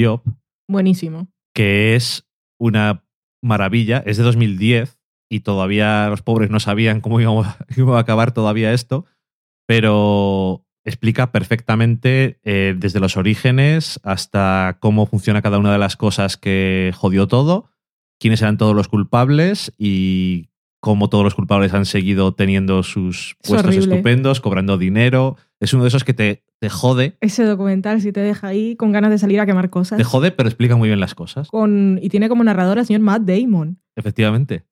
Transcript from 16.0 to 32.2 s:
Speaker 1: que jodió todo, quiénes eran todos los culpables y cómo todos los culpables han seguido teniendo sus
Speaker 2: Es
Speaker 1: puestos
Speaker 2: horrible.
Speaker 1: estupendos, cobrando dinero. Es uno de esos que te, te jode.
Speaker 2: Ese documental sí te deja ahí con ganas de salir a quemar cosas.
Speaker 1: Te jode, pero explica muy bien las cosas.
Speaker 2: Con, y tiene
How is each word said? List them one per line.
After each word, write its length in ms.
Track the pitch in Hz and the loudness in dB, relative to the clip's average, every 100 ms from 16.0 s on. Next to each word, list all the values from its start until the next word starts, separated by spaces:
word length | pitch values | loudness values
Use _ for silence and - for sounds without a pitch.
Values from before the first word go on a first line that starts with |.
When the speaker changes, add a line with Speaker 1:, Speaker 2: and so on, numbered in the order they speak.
| 104 98 95 - | -2 -2 -4 -4
Speaker 1:
que 540 | 101 95 95 92 92 90 | -2 0 0 0 -2 -2
jodió 320 | 98 95 101 | 0 0 2
todo, 420 | 123 147 190 - _ _ _ _ - | 2 2 0 -4 _ _ _ _ -4
quiénes 220 | 113 110 | 0 2
eran 140 | 107 104 | 0 2
todos 180 | 107 104 | 2 2
los 120 | 92 | 0
culpables 840 | 104 - 120 131 147 180 202 - - | -2 0 0 2 2 2 -2 -8 -6
y 680 | 104 95 95 92 92 87 80 _ _ - | -2 0 0 0 -2 -4 -8 _ _ -6
cómo 280 | 107 104 101 | -2 0 2
todos 140 | 104 | 2
los 100 | 101 | 2
culpables 400 | - 92 101 98 | 0 -2 0 0
han 120 | 98 95 | 0 -2
seguido 500 | 101 95 98 95 90 | -2 0 0 0 0
teniendo 480 | 98 98 95 95 | 0 0 0 0
sus 520 | 92 101 92 87 - - | -2 -4 -6 -6 -12 -12
Speaker 2:
Es 80 | - | -2
Speaker 1:
puestos 180 | 220 180 190 | 0 2 2
Speaker 2:
horrible. 200 | 190 185 | 2 0
Speaker 1:
estupendos, 440 | 151 123 135 127 | 2 2 0 -2
cobrando 360 | 104 95 98 95 | -2 -2 0 0
dinero. 580 | 92 107 123 131 131 - _ - | 0 2 2 2 0 -4 _ -8
Es 140 | 107 | -2
uno 80 | 131 | 2
de 60 | 123 | 2
esos 160 | 127 | 0
que 100 | 131 | 0
te, 300 | 113 104 101 _ - | 0 0 -2 _ -8
te 100 | 104 | -8
jode. 480 | 95 123 127 139 - | -2 0 0 -2 -2
Speaker 2:
Ese 220 | 220 - 220 | -4 0 0
documental 540 | 196 196 190 208 220 | 0 -2 -2 -2 -2
sí 100 | 202 | -2
te 80 | 202 | -2
deja 300 | 208 208 196 | -4 -4 -4
ahí 260 | 196 226 233 | -4 -4 -2
con 160 | 214 | 0
ganas 180 | 208 214 | 2 2
de 80 | 208 | 2
salir 220 | 202 202 | 2 2
a 80 | 202 | 2
quemar 240 | 185 180 | 2 0
cosas. 260 | 180 185 220 | -2 -2 0
Speaker 1:
Te 60 | |
jode, 260 | 120 131 175 | 0 2 2
pero 160 | 180 113 | 0 -2
explica 280 | - 120 117 | 2 2 4
muy 140 | 110 | 2
bien 100 | 101 | 2
las 160 | 92 - | -2 -6
cosas. 320 | 85 135 151 | -12 -10 -6
Speaker 2:
Con, 500 | 220 214 202 196 185 | -2 0 2 2 0
y 60 | 190 | -2
tiene 200 | 202 | 0